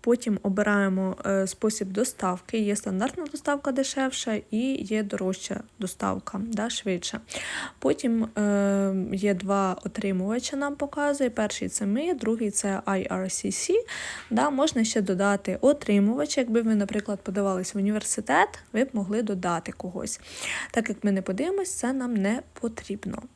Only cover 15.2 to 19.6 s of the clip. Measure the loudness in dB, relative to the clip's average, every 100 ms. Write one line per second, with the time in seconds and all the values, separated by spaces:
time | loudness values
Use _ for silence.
15.2 | 4 2 0 2 4 4 4 4 6 4
16.2 | 0 0 2 2 4 2 2 -2 -2 -6
17.2 | -4 0 0 0 -2 0 0 0 -2 -4
18.2 | 2 4 4 2 -6 0 0 0 -2 -2
19.2 | 0 -2 0 -2